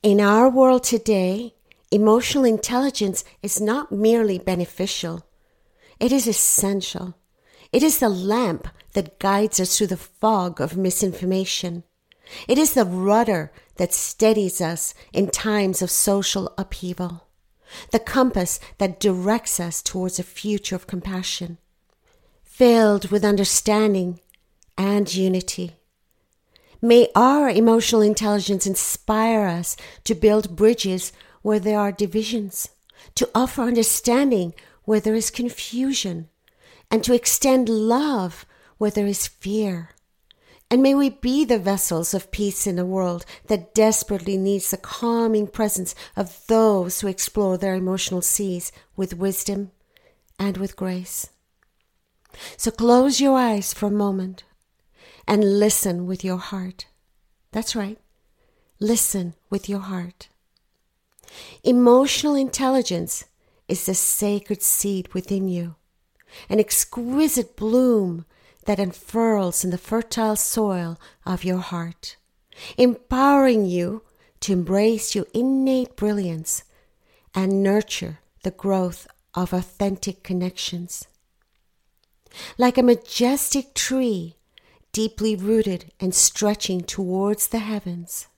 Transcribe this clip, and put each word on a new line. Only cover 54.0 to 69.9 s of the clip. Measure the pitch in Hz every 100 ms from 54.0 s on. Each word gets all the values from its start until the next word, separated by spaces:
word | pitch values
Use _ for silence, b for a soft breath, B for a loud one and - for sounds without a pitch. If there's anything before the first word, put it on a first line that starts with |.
| 202 190 185 185 _ _ _ _ _ b b b -
and | 208 208 202
listen | 208 - 196 175 180
with | 185
your | 190 185
heart. | - 196 185 - - _ _ _ _ _ _
That's | 220 226 233
right. | 196 220 _ _ _ _ _ _ _ _
Listen | 214 226 - 202 175 - _
with | 202 196
your | 202
heart. | 190 185 175 - - _ _ _ _ _ _ _ _ _ B B B B
Emotional | - 247 240 247 277 - 302
intelligence | 285 262 - 262 262 233 175 175 - - _ _ _ _
is | 190 -
the |
sacred | 185 - - 208 202 - 208
seed | - - 202 190 180
within | 190 185 196 190
you, | 175 170 160 _ _ _ _ B B B
an | 208
exquisite | 214 - - - 240 269 311 - 220 -
bloom | 214 240 254 226 185 170 165 b b b -
that | 196
unfurls | 196 - - 226 226 208 185 170
in | 185
the | 180
fertile | -